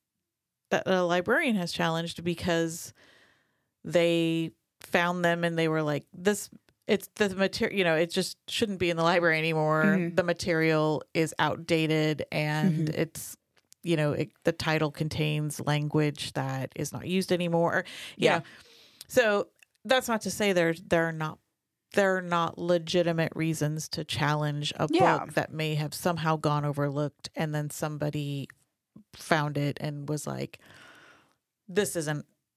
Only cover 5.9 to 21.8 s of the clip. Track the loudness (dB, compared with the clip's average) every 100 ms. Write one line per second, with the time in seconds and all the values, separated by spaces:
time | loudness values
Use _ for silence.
5.9 | -2 -6 -4 -2 -2 -6 -18 _ _ -2
6.9 | -2 -2 -2 -2 0 -2 0 -2 0 2
7.9 | 2 2 0 -4 -6 -8 -4 -2 0 -2
8.9 | 2 4 4 4 2 2 2 2 4 4
9.9 | 4 2 0 0 0 0 2 4 4 2
10.9 | 0 -2 -2 0 2 0 0 0 2 2
11.9 | 2 2 0 -4 -4 -2 0 2 2 0
12.9 | 0 -4 -4 -14 -16 _ _ _ -12 -2
13.9 | 0 0 0 -4 -2 -2 -2 0 0 0
14.9 | -2 -4 -2 -2 -2 -4 -4 -2 -2 0
15.9 | 0 0 -2 -8 -6 -4 -4 -8 -8 -8
16.9 | -8 -4 -2 0 0 2 2 2 0 -4
17.9 | -10 -16 0 2 2 -2 -16 -20 -20 -20
18.9 | _ -2 2 4 2 -2 _ _ _ 0
19.9 | 0 2 -2 -2 0 2 4 2 0 0
20.9 | 2 2 -2 -8 -8 _ _ _ _